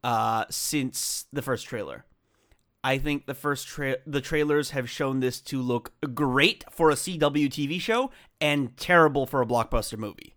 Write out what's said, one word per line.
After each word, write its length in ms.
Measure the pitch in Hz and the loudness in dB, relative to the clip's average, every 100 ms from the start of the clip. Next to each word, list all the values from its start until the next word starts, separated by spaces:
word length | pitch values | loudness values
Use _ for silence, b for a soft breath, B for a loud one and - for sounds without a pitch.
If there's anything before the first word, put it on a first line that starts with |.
uh, 420 | 123 113 110 113 - | 0 0 0 -2 -4
since 760 | - - 151 131 - - - - | -6 -4 -2 -4 -4 -6 -6 -8
the 120 | 139 | -8
first 240 | 135 123 - | -4 -4 -4
trailer. 380 | 117 80 60 _ _ _ _ _ _ _ _ | -8 -8 -12 _ _ _ _ _ _ _ _
I 140 | 131 135 | -2 0
think 300 | 147 143 - | 0 -2 -4
the 80 | 135 | -6
first 320 | 143 139 - | -4 -4 -6
tra-, 300 | - 139 127 - | -6 -4 -4 -4
the 140 | 139 | -6
trailers 500 | - 156 151 147 143 | -2 0 2 2 0
have 180 | 143 120 | -4 -6
shown 300 | - 139 131 | -4 -2 0
this 200 | 127 123 | -2 -4
to 200 | - 135 | -6 -4
look 320 | 127 120 - _ 143 120 | 0 -2 -4 _ -8 0
great 480 | 143 127 170 - - | 2 4 4 2 -14
for 180 | - 160 | 2 4
a 60 | 143 | 4
C 240 | - 175 | -2 0
W 300 | 147 147 143 | 2 2 0
T 180 | 135 143 | 0 -4
V 100 | 175 | -4
show 320 | - 226 262 B B _ | -2 0 -2 B B _
and 340 | 151 147 123 - | 0 0 -2 -6
terrible 500 | - 175 156 139 131 | 4 8 8 4 0
for 160 | 139 | 0
a 20 | 117 | 2
blockbuster 540 | 120 113 117 - 110 | 0 2 -2 -2 -8
movie. 340 | 107 - 50 | -8 -10 -20